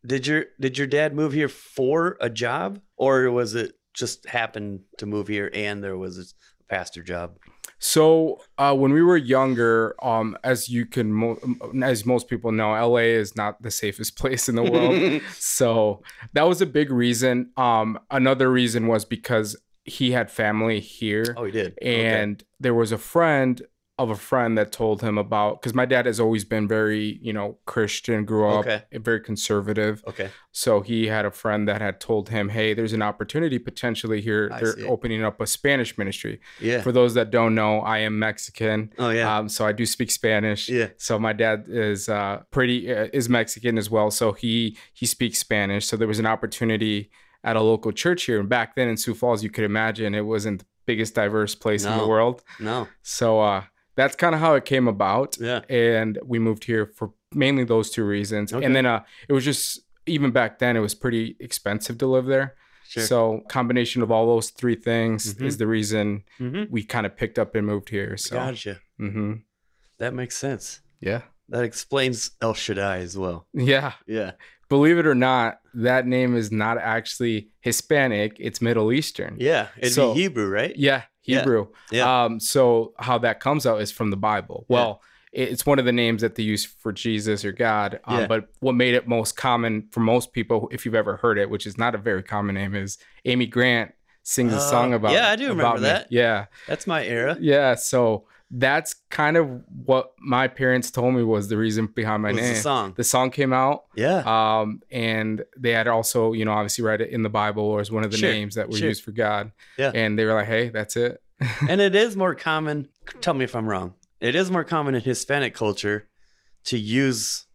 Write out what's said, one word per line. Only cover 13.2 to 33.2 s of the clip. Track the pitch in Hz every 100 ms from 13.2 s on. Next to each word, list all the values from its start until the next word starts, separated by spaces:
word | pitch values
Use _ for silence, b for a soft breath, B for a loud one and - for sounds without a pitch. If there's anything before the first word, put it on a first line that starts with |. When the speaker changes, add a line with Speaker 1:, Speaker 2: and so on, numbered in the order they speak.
| 104 110
Speaker 2:
not | 104 104
the | 120
safest | - 107 - 107 -
<laughs> |
place | 139 131 -
in | 117
the |
world. | 120 120 - 127 180 143 -
Speaker 1:
<laughs> | -
Speaker 2:
So | - - 123 113 107 101 B B 117
that | 143 160
was | 180
a | 180
big | 135 147
reason. | 127 120 117 127 123 123 -
Um, | 123 113 110 107 _
another | 139 131 131 131
reason | 127 120 117 113
was | 110 104
because | 117 - 117 107 110 _ _ -
he | - 127
had | 123 110
family | - 107 107 113 110
here. | 98 - 110 104 113 117
Speaker 1:
Oh, | 110
he |
did? | 110 92 -
Okay. | 123 117 113 110
Speaker 2:
And | 104 104 - _
there | 131
was | 117 113
a | 113
friend | - 170 165 143 131 123 - _ _ -
of | 123
a | 107
friend | - 131 117 110
that | 104
told | - 113 107
him | 113 104
about, | 101 107 104 -
'cause | 127
my | 117 123
dad | 131 123
has | 110
always | 113 110 95
been | 110 104
very, | 110 107 107 107 -
you | 113
know, | 104 101 - -
Christian, | - 104 - - 113 104
grew | 107 104
up | 104 107
Speaker 1:
Okay. | 107 -
Speaker 2:
very | - 110 113
conservative. | 110 104 - 104 101 104 107 107 117
Speaker 1:
Okay. | - 98 B B
Speaker 2:
So | - - 107
he | 98 113 110
had | 110 104
a |
friend | - 113 104 104
that | 104
had | 104 95
told | - 110 95
him, | 113 101
"Hey, | 113 110 107
there's | 113
an | 110
opportunity | 104 104